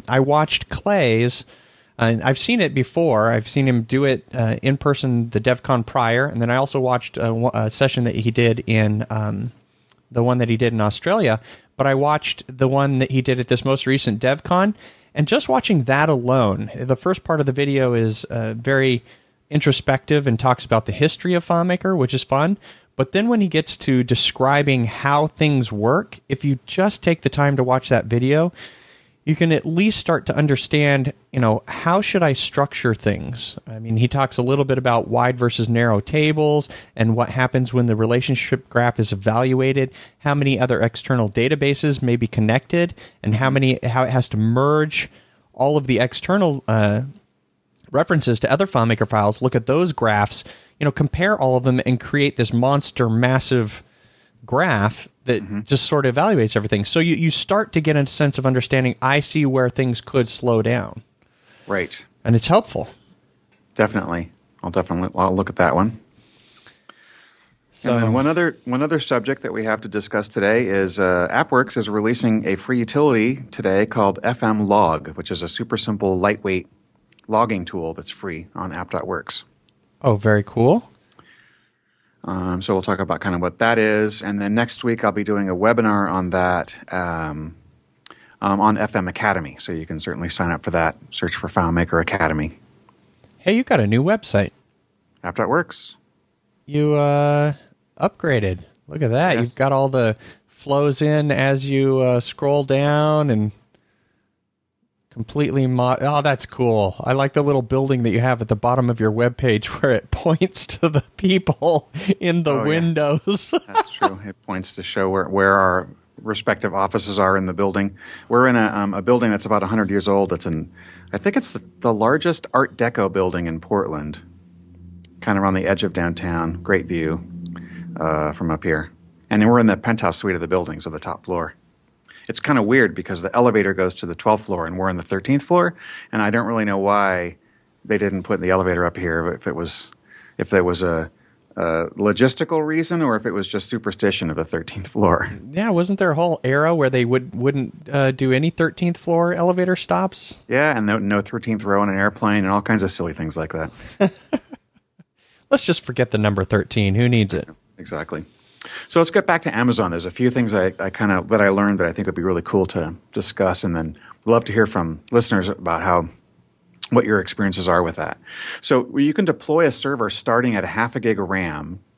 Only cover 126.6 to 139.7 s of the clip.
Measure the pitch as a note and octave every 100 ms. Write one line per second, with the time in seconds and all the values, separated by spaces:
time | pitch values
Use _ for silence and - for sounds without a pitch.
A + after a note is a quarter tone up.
126.6 | F2 F#2+ E2 E2+ D#2 D#2+ - - - E2+
127.6 | E2+ E2+ E2+ E2 D#2+ D#2 D2+ D2+ E2+ D#2
128.6 | F#2 D#2 D#2 - - _ - G#2 G#2+ A#2+
129.6 | A2+ F#2 A#2 A2+ F2+ - G2+ F2 E2 F2+
130.6 | E2+ D#2+ E2+ D2+ - - - F2 D#2 -
131.6 | _ _ _ _ _ - - - - C3+
132.6 | G#2 C3 G#2 D#2+ F2 F2+ F#2 A#2+ B2 G#2+
133.6 | G2 F#2 F#2 - E2+ E2+ - G#2+ A2 F2+
134.6 | E2 F2+ F#2+ F2+ - F#2+ A2 C#3 - F3
135.6 | F3 E3+ - - - A2 G#2 A#2 G#2+ A2+
136.6 | G#2 G2 G2 G2+ G2 F#2 F2 - _ _
137.6 | _ _ - G#2 G2+ F#2+ F2 G2 F2+ F#2+
138.6 | F#2 F2 F2 F2+ F2+ E2 E2 - - D2
139.6 | E2+